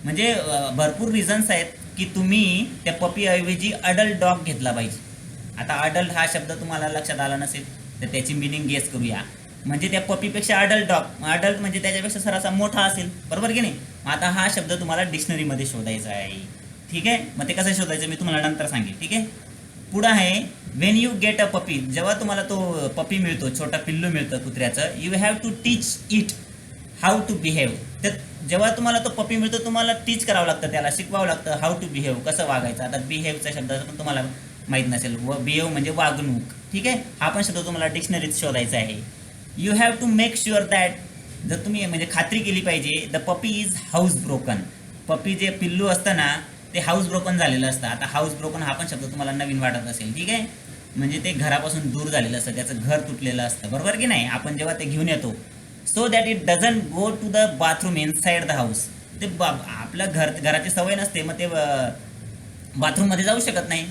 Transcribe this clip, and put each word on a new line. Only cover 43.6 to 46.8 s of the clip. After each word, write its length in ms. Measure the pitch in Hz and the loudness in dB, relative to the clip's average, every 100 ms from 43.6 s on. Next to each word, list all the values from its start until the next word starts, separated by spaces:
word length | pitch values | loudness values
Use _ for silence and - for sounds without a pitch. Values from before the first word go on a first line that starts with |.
| 208 135 - | -2 -2 0
housebroken. 640 | 165 180 135 139 131 - 104 92 - - - - | 4 4 2 -2 -2 0 -2 -4 -14 -18 -16 -4
पपी 260 | 156 196 | -2 0
जे 160 | 190 190 | 0 0
पिल्लू 360 | 190 175 180 202 | 0 0 2 4
असतं 300 | 180 202 170 | 4 4 4
ना, 380 | 143 147 - - - | 2 0 -4 -16 -6
ते 60 | 170 | -2